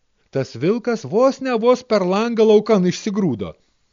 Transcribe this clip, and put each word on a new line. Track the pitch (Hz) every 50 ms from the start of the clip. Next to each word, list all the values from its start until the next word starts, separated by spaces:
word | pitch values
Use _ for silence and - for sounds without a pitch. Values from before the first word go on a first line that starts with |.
| _ _ _ _ _ _ -
Tas | 135 127 - -
vilkas | 117 135 175 220 240 - 240 233 220 -
vos | 123 160 220 254 269 262 -
ne | 262 262 247
vos | 214 226 247 254 240
per | - - 226 202 185
langą | 180 190 202 226 240 233 214 226
laukan | 220 214 214 208 - 220 190 180
išsigrūdo. | 180 170 - - 220 190 214 196 160 120 98 98 82 76 _ _ _ _ _ _ _